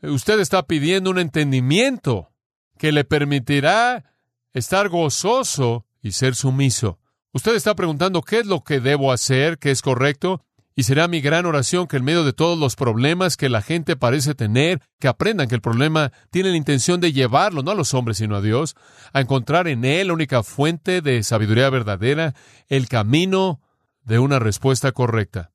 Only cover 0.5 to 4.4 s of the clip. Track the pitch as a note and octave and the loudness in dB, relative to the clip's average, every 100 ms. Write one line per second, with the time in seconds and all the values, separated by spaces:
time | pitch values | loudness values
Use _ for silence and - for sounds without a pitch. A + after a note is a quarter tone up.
0.5 | F#3+ E3+ D#3+ C#3+ F#3+ F#3+ F#3 E3+ D#3+ D3 | 0 0 -2 0 0 0 0 -2 0 0
1.5 | C3 B2+ D#3+ C4 B3+ - A2 E2+ _ _ | 2 2 2 2 0 -4 -4 -6 _ _
2.5 | _ _ _ D#3 D3 C#3 D3+ C#3+ C#3+ A#2+ | _ _ _ 0 0 2 0 0 -2 0
3.5 | C#3+ C#3 G3+ A#3+ B3 - _ _ _ | 0 2 2 0 -2 -10 _ _ _